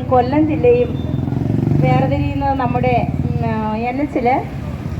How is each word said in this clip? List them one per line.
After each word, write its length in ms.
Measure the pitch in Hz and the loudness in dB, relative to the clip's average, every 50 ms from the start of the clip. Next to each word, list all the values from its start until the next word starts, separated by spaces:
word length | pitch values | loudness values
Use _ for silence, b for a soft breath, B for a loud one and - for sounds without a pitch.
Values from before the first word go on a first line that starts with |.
| 254 254 | 0 2
കൊല്ലം 320 | 254 254 240 247 277 302 311 302 | 4 4 4 4 2 2 2 2
ജില്ലയും 400 | 302 - 233 247 240 240 247 240 - - - - - - - - - - - - - - - - - - | 2 2 4 4 4 4 2 0 -2 -4 -4 -4 -2 -2 -2 -2 -2 -2 0 0 0 0 2 2 2 2
വേർതിരിയുന്നത് 760 | 247 254 254 254 262 277 277 285 294 285 285 277 277 277 269 262 254 | 4 4 4 2 2 2 0 0 0 -2 -2 0 0 0 0 0 0
നമ്മുടെ, 320 | 240 240 247 247 254 247 233 - - - - - | -2 0 0 0 2 0 0 0 -2 -4 -4 -2
ഉം, 200 | - 233 - 240 226 220 220 214 214 214 220 233 247 | -2 -2 -2 -2 -2 -2 -2 -2 -4 -4 -4 -4 -4
എൻ 80 | 247 269 294 | -2 -4 -4
എച്ചിൽ 240 | 277 - 302 226 240 262 320 - - - - - - - - - - - | -2 -2 -2 0 2 0 0 -2 -6 -8 -8 -8 -8 -8 -8 -8 -8 -6